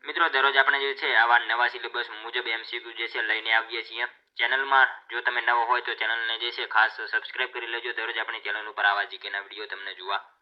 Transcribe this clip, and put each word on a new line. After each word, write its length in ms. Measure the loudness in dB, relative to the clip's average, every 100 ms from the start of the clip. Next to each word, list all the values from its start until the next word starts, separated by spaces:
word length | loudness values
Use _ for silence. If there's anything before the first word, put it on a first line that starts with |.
| -4
મિત્રો, 220 | 2 2
દરરોજ 280 | 6 6 6
આપણે 240 | 4 4
જે 140 | 0
છે 200 | -2 2
આવા 240 | 4 6 4
નવા 300 | 4 0 0
સિલેબસ 420 | -2 -6 -6 -6
મુજબ 380 | -8 -6 -4 -2
એમ 140 | -4
સી 160 | -6 -10
ક્યુ 140 | -10
જે 160 | -8 -6
છે 140 | -4
લઈને 300 | -2 -2 2
આવીએ 300 | 2 2 -8
છીએ. 240 | -6 -6 -6 _ _ -2
ચેનલમાં 500 | 0 0 4 6 6 2 -8
જો 100 | -2
તમે 200 | 0 0
નવો 240 | 2 2
હોય 160 | 2 0
તો 140 | 0
ચેનલને 440 | -4 -2 -2 -2 -2
જે 120 | -4
છે 160 | -4 0
ખાસ 340 | 2 2 0
સબસ્ક્રાઇબ 500 | -4 -4 -4 -4 -4
કરી 160 | -4 -6
લેજો. 260 | -4 -4
દરરોજ 260 | -4 -4 -4
આપણી 220 | -6 -6
ચેનલ 260 | -6 -6 -6
ઉપર 180 | 2
આવા 200 | 2 2
જી 140 | -2 -8
કે 120 | -8
ના 100 | -8
વીડિયો 260 | -8 -10 -8
તમને 280 | -8 -10
જોવા 300 | -10 -4 -6 -6 _